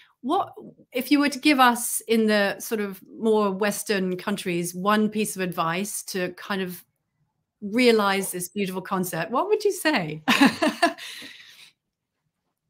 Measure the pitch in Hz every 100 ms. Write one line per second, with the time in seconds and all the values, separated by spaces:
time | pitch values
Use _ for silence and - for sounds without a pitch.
0 | _ _ 247 370 - - 220 - _ 247
1 | 240 285 285 277 302 269 247 233 - -
2 | - 226 214 208 202 - - 226 208 190
3 | - - 220 214 202 190 208 208 - 202
4 | 185 180 214 196 190 175 170 180 196 214
5 | 214 214 208 185 185 170 165 175 208 -
6 | - 190 180 180 - 196 180 180 - _
7 | _ _ _ _ _ _ 202 226 247 226
8 | 202 196 185 180 175 208 190 185 185 190
9 | 180 160 170 247 370 427 403 381 311 269
10 | 156 156 - - 277 - 302 - 339 339
11 | - - - - - - - _ _ _
12 | _ _ _ _ _ _